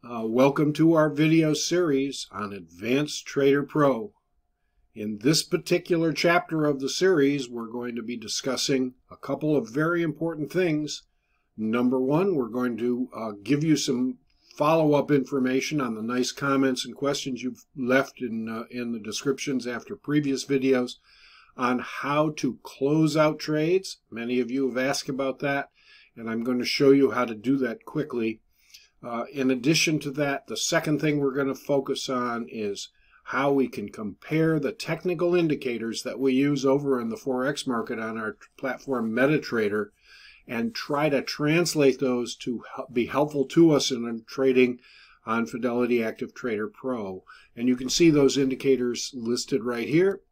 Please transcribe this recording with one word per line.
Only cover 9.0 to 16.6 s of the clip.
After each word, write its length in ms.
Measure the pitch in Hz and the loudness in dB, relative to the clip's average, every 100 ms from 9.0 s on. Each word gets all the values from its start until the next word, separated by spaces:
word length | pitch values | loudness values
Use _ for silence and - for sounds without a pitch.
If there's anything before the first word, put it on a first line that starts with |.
| _ | _
a 60 | - | -18
couple 400 | - 139 151 147 | -8 -4 0 0
of 140 | 113 | 0
very 340 | 123 156 175 | -2 0 0
important 480 | 165 - 165 156 147 | -2 -4 -6 -6 -4
things. 500 | 170 180 151 151 - _ _ _ _ _ - | -2 0 0 -4 -10 _ _ _ _ _ -6
Number 420 | 110 120 123 131 | -2 2 2 2
one, 380 | 131 151 196 165 | 2 2 2 0
we're 100 | 113 | -2
going 300 | 120 123 110 | -2 -4 -2
to, 320 | 120 120 127 | -2 -2 -4
uh, 200 | 113 113 104 | -8 -10 -10
give 220 | 101 143 | -2 0
you 120 | 160 147 | 2 0
some 420 | - 123 127 127 _ _ _ | 2 -2 -2 -6 _ _ _
follow-up 560 | - 147 165 156 147 131 | -2 2 4 4 2 4
information 720 | 147 131 139 127 131 131 151 | 0 2 -2 0 0 0 -4
on 160 | 127 110 | -4 -4
the 60 | |
nice 280 | 113 123 123 | -4 -2 -2
comments 540 | - 139 139 | -2 0 2